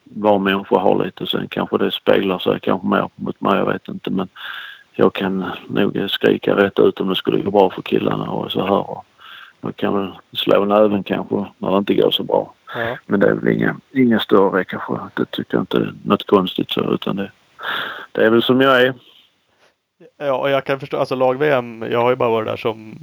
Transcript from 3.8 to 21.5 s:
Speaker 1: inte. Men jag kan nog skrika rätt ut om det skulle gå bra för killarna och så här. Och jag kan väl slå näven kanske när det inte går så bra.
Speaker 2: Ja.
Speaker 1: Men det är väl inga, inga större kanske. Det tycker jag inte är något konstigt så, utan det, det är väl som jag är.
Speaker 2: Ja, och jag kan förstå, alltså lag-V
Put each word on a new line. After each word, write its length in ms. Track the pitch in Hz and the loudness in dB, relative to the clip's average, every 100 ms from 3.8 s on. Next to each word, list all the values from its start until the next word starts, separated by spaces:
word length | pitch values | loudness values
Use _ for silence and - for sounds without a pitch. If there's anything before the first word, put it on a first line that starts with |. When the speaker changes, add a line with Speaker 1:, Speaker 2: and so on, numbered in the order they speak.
| - | -6
Speaker 1:
inte. 240 | 98 - | -10 -6
Men 160 | 95 98 - - - - - _ | -4 -6 -10 -14 -14 -16 -18 _
jag 220 | - 98 | 0 0
kan 320 | - 98 95 90 - - | 0 -4 -4 -6 -10 -4
nog 420 | 120 101 - 98 | -2 0 -2 -4
skrika 460 | - 107 101 - 101 | 0 2 2 2 2
rätt 240 | 98 - | 2 4
ut 220 | 101 - | 2 2
om 80 | 95 | -2
det 60 | 90 | -2
skulle 260 | - 107 | 0 -2
gå 100 | 98 | 2
bra 180 | 101 92 | 2 2
för 120 | - | 0
killarna 480 | - - 104 104 - | -2 -2 0 -2 -4
och 220 | - - | -6 -4
så 100 | - | -4
här. 300 | 95 98 - | 0 0 -2
Och 140 | - - _ - - - _ | -10 -16 _ -20 -20 -20 _
jag 140 | - - | -12 -6
kan 180 | 101 | -4
väl 180 | 101 95 90 _ | -2 -6 -10 _
slå 320 | - - 98 101 | -4 2 2 4
näven 380 | 104 107 101 | 4 4 2
kanske 420 | - 95 - 104 98 - | -2 -4 -2 -4 -4 -6
när 140 | - | -2
det 60 | 95 | 0
inte 180 | 101 - | 2 2
går 160 | - | 2
så 120 | - | 0
bra. 300 | - - - - - - | 0 0 -2 -10 -12 -8
Speaker 2:
Ja. 220 | 117 127 - | -6 -6 -2
Speaker 1:
Men 140 | 101 | 2
det 80 | 101 | 2
är 60 | |
väl 200 | 107 117 | 2 0
inga, 220 | 110 - 143 - | 2 0 -2 -4
inga 280 | 135 123 107 | 2 4 2
större 440 | - 101 95 95 | 4 4 4 2
kanske. 300 | 90 - - 120 - | -2 -6 -6 -8 -6
Det 180 | - - | -6 -6
tycker 240 | - - 58 | -6 -4 -4
jag 60 | |
inte 160 | - 62 | 0 -2
är 160 | 52 50 | -2 -4
något 240 | 55 101 - | -2 -2 2
konstigt 440 | 101 92 - - | 2 2 -2 -4
så, 220 | - - | -4 -2
utan 220 | - - - | -2 -4 -6
det, 160 | 101 - _ - - - - - - | -8 -14 _ -14 -8 -8 -8 -12 -6
det 140 | - 110 | 2 4
är 40 | |
väl 140 | 117 | 4
som 180 | 117 127 | 4 4
jag 200 | 135 127 | 4 4
är. 120 | 127 127 - _ _ _ _ _ _ _ _ _ 170 - | 4 0 -12 _ _ _ _ _ _ _ _ _ -20 -6
Speaker 2:
Ja, 200 | 143 131 | -2 0
och 120 | 139 | 0
jag 160 | 135 - | 0 0
kan 140 | 135 | -4
förstå, 180 | 139 147 | -4 -2
alltså 180 | 135 127 | -2 2
lag-V 360 | 127 127 151 | 2 2 2